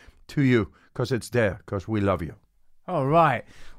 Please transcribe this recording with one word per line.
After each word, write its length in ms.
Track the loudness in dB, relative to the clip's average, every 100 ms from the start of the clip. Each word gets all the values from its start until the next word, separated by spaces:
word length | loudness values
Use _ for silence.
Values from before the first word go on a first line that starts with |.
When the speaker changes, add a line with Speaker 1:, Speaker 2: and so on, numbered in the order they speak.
| -20 -20 -8
Speaker 1:
to 160 | 0
you, 280 | 4 4 2 _ _
'cause 180 | -8 -4
it's 200 | -4 -4
there, 300 | -2 0 -2
'cause 240 | -8 -8 -4
we 140 | 0
love 180 | 0 0
you. 140 | -4 -12 _ _ _ -20 -6
Speaker 2:
All 200 | -4 2
right. 380 | 4 2 0 -8 -18 -18